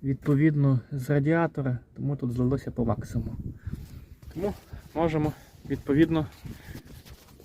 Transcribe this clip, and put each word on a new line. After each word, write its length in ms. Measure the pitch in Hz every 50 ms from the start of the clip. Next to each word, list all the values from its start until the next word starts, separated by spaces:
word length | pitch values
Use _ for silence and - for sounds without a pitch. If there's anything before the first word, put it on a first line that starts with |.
| -
відповідно, 760 | 135 135 - - 151 143 135 151 160 147 147 139 139 135 123 - -
з 180 | 147 139 123 -
радіатора, 680 | 147 143 139 151 165 165 170 156 - 151 135 135 123 120 - - -
тому 200 | - 131 139 143
тут 160 | 135 139 123
злилося 400 | 117 127 123 123 139 135 - -
по 140 | - - 117
максимуму. 520 | 113 101 - - - - - - - - - - - - - - - - - - - - - - - - - - - -
Тому 200 | 156 190 208 - - - - - - - - -
можемо, 380 | 147 165 165 156 156 151 151 143 - - - - - - -
відповідно, 580 | 139 131 - - 139 147 165 160 165 160 151 - - - - - - - - - - - - - - - - - - - - - - - -